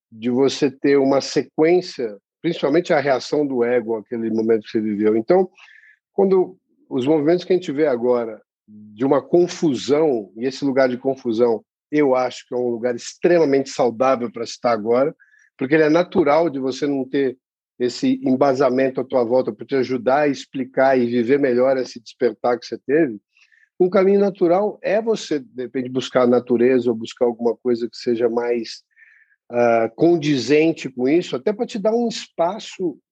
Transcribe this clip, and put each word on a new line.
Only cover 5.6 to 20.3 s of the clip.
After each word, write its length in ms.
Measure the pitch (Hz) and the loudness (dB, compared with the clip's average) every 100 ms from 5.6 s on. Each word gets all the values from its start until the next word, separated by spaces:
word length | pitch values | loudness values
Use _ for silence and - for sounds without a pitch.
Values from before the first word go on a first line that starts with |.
| - - _ _ _ | -20 -20 _ _ _
quando 440 | - 196 185 180 - _ _ - | 0 2 2 0 -6 _ _ -8
os 160 | 139 127 | -4 0
movimentos 360 | 156 143 175 | 0 2 0
que 80 | - | 0
a 40 | 185 | -2
gente 160 | 175 | -2
vê 160 | 139 156 | -2 0
agora 520 | 120 123 123 113 107 _ _ _ | 0 0 0 -2 -10 _ _ _
de 360 | 107 107 107 | -20 -18 -4
uma 160 | 139 143 | 0 0
confusão, 1120 | - 175 175 - 170 117 95 143 160 120 95 107 | 2 2 2 0 -2 0 0 0 2 0 -4 -6
e 100 | 127 | -6
esse 180 | 131 | -4
lugar 240 | 139 127 131 | -2 2 2
de 80 | 123 | 0
confusão, 680 | 135 131 123 110 120 110 _ _ - | -4 -4 -4 0 2 0 _ _ -4
eu 240 | 147 143 | 0 2
acho 320 | 127 127 - - | 2 -2 -6 -10
que 80 | |
é 20 | 123 | -6
um 120 | 123 | -4
lugar 260 | 120 123 | -4 -4
extremamente 760 | 120 - - 175 175 147 139 131 | -6 -10 -2 2 4 4 2 -2
saudável 600 | - 131 117 131 127 117 | -2 -2 0 0 0 -4
pra 160 | 117 113 | -8 -12
se 60 | |
estar 180 | - 123 | -6 -2
agora, 420 | 113 104 120 143 165 _ _ _ - | -2 0 0 0 -4 _ _ _ -8
porque 160 | 131 | 0
ele 80 | 160 | 2
é 40 | 151 | 4
natural 600 | 160 180 190 147 151 170 | 2 0 0 2 2 0
de 120 | 139 | -2
você 260 | 131 131 147 | -6 -4 -4
não 180 | 139 | -4
ter 320 | 131 143 135 127 _ _ _ - | -4 -2 -2 -4 _ _ _ -6
esse 420 | 123 120 131 131 | -4 -2 -2 0
embasamento 800 | 135 127 143 131 139 127 131 131 | 0 2 2 2 2 2 0 -2
à 40 | |
tua 200 | 127 135 | -4 -2
volta 280 | 113 131 127 | 2 0 0
pra 140 | 107 120 | -6 -4
te 80 | |
ajudar 460 | 139 123 131 110 139 | -4 -2 -2 0 2
a 80 | |
explicar 680 | 151 | 0